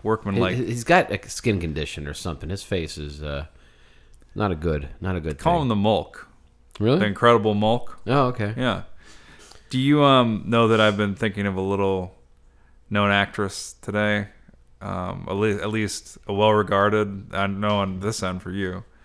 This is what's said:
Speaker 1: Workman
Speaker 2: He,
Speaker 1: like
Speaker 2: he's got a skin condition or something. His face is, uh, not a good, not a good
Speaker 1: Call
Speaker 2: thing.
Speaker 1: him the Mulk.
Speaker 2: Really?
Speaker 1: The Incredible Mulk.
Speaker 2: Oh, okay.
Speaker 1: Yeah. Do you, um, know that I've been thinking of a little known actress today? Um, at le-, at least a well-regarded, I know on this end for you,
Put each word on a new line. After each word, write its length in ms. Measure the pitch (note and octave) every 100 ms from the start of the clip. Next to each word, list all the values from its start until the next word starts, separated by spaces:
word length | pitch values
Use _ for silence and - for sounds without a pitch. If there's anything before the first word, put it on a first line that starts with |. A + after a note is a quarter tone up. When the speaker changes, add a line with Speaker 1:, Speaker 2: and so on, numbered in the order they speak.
Speaker 1:
Workman 320 | G2+ A2 G#2
Speaker 2:
He, 60 | G2
Speaker 1:
like 160 | F#2 A#2+
Speaker 2:
he's 260 | G2+ A#2+
got 260 | A#2 F3+ -
a 160 | G2+ -
skin 320 | - B2 G2
condition 480 | E2 D2+ D2+ - D2
or 60 |
something. 360 | - F2+ D#2 E2+
His 120 | G2
face 340 | - F#2 D#2+ -
is, 240 | D2+ D2
uh, 240 | D2+ C#2+ C#2+ - - _ - - - - -
not 160 | G2 G#2
a 60 | E2
good, 320 | E2 D2+ C#2+ -
not 140 | F#2+ F#2
a 40 |
good 180 | D#2 D2+
Speaker 1:
Call 160 | D#3+
Speaker 2:
thing. 80 | E3+
Speaker 1:
him 60 | C3+
the 80 | G#2+
Mulk. 500 | G#2 G2 - - - - _ _ _ -
Speaker 2:
Really? 180 | G#2+ D3+
Speaker 1:
The 80 | C#3+
Incredible 480 | F#2+ A#2+ A#2 G#2+
Mulk. 460 | G#2 G#2+ B2 - - -
Speaker 2:
Oh, 180 | C3+ B2+
okay. 260 | A#2+ G#2 A2+
Speaker 1:
Yeah. 260 | B2+ F2+ - - - - - - - - -
Do 80 | C3
you, 240 | C3+ D3
um, 400 | C#3+ C3+ A#2+ G#2+ -
know 200 | A#2 A2+
that 120 | A2
I've 160 | G#2+ G2+
been 180 | G#2
thinking 320 | G2 A2 G2+ G2+
of 80 | F#2+
a 40 |
little 560 | F#2+ G2 G2 F#2+ F#2 - _ _ - _ _ - -
known 200 | G#2 G2+
actress 640 | G2+ G2 - G2 - - -
today? 460 | - G#2 G#2 G#2 G2+ - - - _ -
Um, 440 | G2 F#2 F2+ F#2+ E2
at 80 | G2
le-, 200 | A2 G2+
at 60 | G2+
least 480 | A2 G#2 - - - -
a 60 |
well-regarded, 1040 | G2+ G#2+ G#2+ G2 G2+ G#2 G#2+ G#2 G2 -
I 120 | - G2
know 320 | G2 G#2 G#2
on 200 | G2 F#2
this 220 | G2+ A2+
end 200 | F#2 F2+
for 80 | F2
you, 320 | F#2+ F#2 F#2 - -